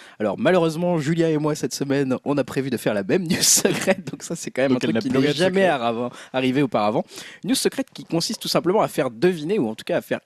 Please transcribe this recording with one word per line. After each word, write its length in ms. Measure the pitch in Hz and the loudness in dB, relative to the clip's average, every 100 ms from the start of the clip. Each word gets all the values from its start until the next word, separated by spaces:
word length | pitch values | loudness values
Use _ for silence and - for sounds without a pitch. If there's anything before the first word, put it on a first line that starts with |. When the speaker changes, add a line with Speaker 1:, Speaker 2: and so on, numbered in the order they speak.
| - - | -18 -6
Speaker 1:
Alors, 220 | 107 92 | -4 0
malheureusement, 580 | 131 180 165 160 175 170 | 2 4 2 0 0 0
Julien 320 | 139 165 165 | 0 0 2
et 80 | 151 | 2
moi, 160 | 151 | 0
cette 220 | 151 131 - | -2 -4 -4
semaine, 420 | 139 135 135 123 - | -2 0 0 -2 -2
on 100 | 143 | -2
a 40 | |
prévu 280 | 127 143 135 | -2 -4 -2
de 60 | - | -2
faire 140 | - | 0
la 100 | 104 | -2
même 200 | 98 175 | 0 0
<laughs> 40 | 165 | 0
news 140 | - | 0
secrète, 680 | - - 202 170 - 185 - | 2 4 2 2 0 0 -4
donc 140 | - | -12
ça, 120 | - 165 | -10 -10
c'est 140 | - | -6
quand 100 | - | 0
même 100 | 135 | 2
Speaker 2:
Donc, 100 | 123 123 | 2 2
Speaker 1:
un 20 | |
Speaker 2:
elle 60 | |
Speaker 1:
truc 20 | 113 | 0
Speaker 2:
n'a 60 | |
Speaker 1:
qui 80 | 127 | 0
Speaker 2:
plus 80 | 127 | 2
Speaker 1:
n'est 60 | 147 | 2
Speaker 2:
rien 80 | |
de 40 | 143 | 2
Speaker 1:
jamais 300 | 185 185 185 | 2 4 4
Speaker 2:
secret. 160 | 143 | 2
Speaker 1:
arri-, 260 | 117 113 123 - - | 0 -2 -4 -8 -6
arrivé 300 | 127 131 131 | -2 0 2
auparavant. 420 | 139 117 104 131 - - - - | 2 2 2 0 -2 -10 -18 -8
Une 60 | 175 | -2
news 60 | 269 | 0
secrète 320 | 185 - 269 | 0 -2 -6
qui 120 | - 247 | -10 -4
consiste 360 | 165 - 220 | -4 -2 -6
tout 60 | - | -2
simplement 340 | 160 160 202 | 0 2 2
à 60 | 143 | 2
faire 240 | - 131 | 0 -4
deviner, 480 | 113 180 175 147 214 | 0 0 0 -2 0
ou 80 | 117 | -2
en 80 | 110 | -4
tout 80 | |
cas 140 | - 160 | -4 -4
à 40 | |
faire 200 | - 117 | -2 -4